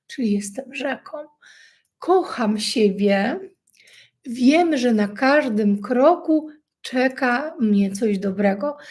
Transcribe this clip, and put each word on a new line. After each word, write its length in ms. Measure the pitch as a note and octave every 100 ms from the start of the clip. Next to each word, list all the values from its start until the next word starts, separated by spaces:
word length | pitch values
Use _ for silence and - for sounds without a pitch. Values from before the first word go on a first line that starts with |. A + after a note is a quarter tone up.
| -
czyli 240 | - A3+
jestem 420 | G3+ - - -
rzeką. 440 | C#4 C4+ B3+ - D4+ D4+ _ - - - _ _ -
Kocham 600 | - F#4 - - G#3+ G#3+
siebie, 800 | - B3 G#3 F#3 G3+ G3 G#3+ F#4 F#4+ _ _ _ _ - _ _ C4
wiem, 520 | A#3+ B3+ D#4+ F4 C#4+
że 160 | B3
na 140 | G#3+ G#3
każdym 760 | G#3 C4+ D4 C4 G#3+ G#3 G3+
kroku 680 | - B3 C#4+ F4 - D#4 - - _ _
czeka 720 | - B3+ B3+ B3+ B3+ A#3+ D#4 E4
mnie 320 | G#3+ G3+ G3
coś 280 | - A3+ F#3+
dobrego. 580 | G3+ F#3+ G3+ G3+ - - -